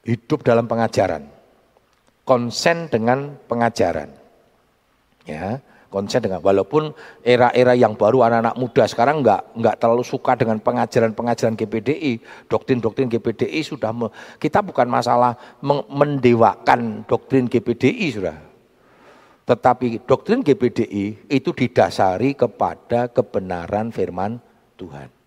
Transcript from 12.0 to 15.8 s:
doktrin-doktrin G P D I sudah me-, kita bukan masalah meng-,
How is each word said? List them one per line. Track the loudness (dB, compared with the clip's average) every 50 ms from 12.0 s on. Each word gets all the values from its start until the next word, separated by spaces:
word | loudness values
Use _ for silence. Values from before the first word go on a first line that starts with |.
| -2 -4 -4 -4 -8 -18 -20 -20 -6 _
doktrin-doktrin | -4 -4 0 -2 -2 0 0 -4 -2 -2 -2
G | -2 -2 -2 -2
P | -4
D | -4 -4 -6
I | -4 -4 -6 -6
sudah | -6 -8 -6 -6 -6 -4
me-, | -4 -6 -8 -8 -12 -20 -20 -14
kita | _ -6 0 0 0
bukan | -2 0 0 0 0 2
masalah | 2 0 0 2 2 2 2 2 0 -4 -12 -20 -18 _ -2
meng-, | -2 -2 -2